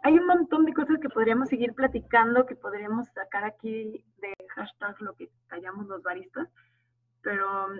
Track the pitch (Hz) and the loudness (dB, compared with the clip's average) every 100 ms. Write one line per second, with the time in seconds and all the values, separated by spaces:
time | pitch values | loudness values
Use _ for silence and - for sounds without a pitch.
0 | 285 330 359 349 320 311 311 - 285 311 | 6 6 8 4 4 4 4 2 2 0
1 | 277 220 226 233 269 247 240 247 262 240 | 0 0 2 2 2 0 -2 0 -2 -2
2 | - 233 226 247 254 247 - 202 208 226 | 2 4 6 4 2 -2 -8 -8 -4 -6
3 | 247 - 190 202 208 214 226 220 214 220 | -6 -10 -8 -6 -6 -6 -8 -6 -8 -12
4 | _ - 196 196 190 - 208 - 202 202 | _ -14 -12 -12 -14 -14 -14 -10 -10 -8
5 | 208 - 175 _ - 175 185 196 202 185 | -12 -12 -16 _ -16 -14 -12 -12 -10 -10
6 | 180 180 - - 339 _ _ _ _ _ | -8 -8 -10 -10 -10 _ _ _ _ _
7 | _ _ 208 202 196 196 196 202 | _ _ -6 -2 -2 -4 -6 -8